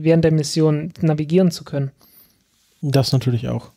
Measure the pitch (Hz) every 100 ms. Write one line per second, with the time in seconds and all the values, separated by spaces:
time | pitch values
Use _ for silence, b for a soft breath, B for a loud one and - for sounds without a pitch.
0 | 156 165 160 160 147 160 156 151 160 -
1 | 160 151 151 170 185 - - 143 135 -
2 | b b b b _ _ _ _ 147 135
3 | 127 131 127 120 123 117 -